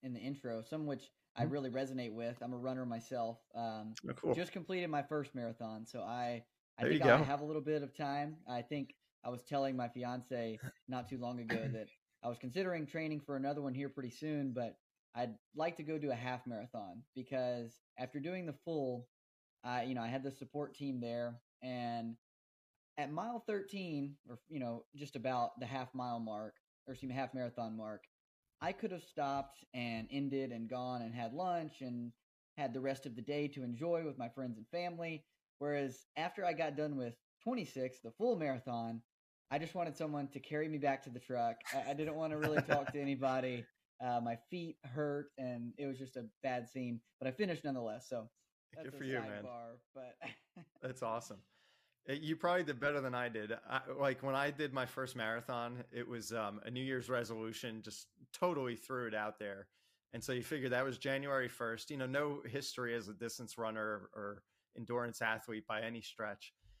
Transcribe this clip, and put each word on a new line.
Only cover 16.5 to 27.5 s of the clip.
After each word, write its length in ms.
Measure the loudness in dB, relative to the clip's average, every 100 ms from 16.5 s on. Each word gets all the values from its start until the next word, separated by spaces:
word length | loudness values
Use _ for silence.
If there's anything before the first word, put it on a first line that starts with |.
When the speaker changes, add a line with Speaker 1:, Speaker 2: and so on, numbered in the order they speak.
| -6 -6 -8 -8 -10 -12
Speaker 1:
because 680 | -10 -4 0 0 0 -4 -12 _ -8
after 220 | -6 -4
doing 260 | -2 -2 -4
the 80 | -6
full, 440 | -2 0 0 -2 -6 _ _ _ _ _
I, 180 | -2 0
you 100 | 2
know, 80 | 0
I 60 | 0
had 140 | 0
the 80 | -2
support 440 | -6 -6 -4 -4
team 260 | -2 -2 -2
there, 400 | 0 0 -2 -4 -14 _
and 540 | -6 -2 0 0 -2 -4 _ _ _ _ _ _ _ -4
at 140 | -2
mile 300 | 0 -2 -2 0
thirteen, 680 | 0 0 -4 -2 0 -2 -4 -14
or, 100 | -16 -8
you 120 | -4
know, 240 | -2 -2 -6 -12
just 200 | -8 -2
about 420 | 2 4 2 0
the 60 | -4
half 280 | -4 -4
mile 260 | -4 -2 -2
mark, 340 | -2 -4 -6 -10 _ _ -12
or 60 |
excuse 160 | -8 -4
me, 60 |
half 200 | -2 0
marathon 420 | -2 -4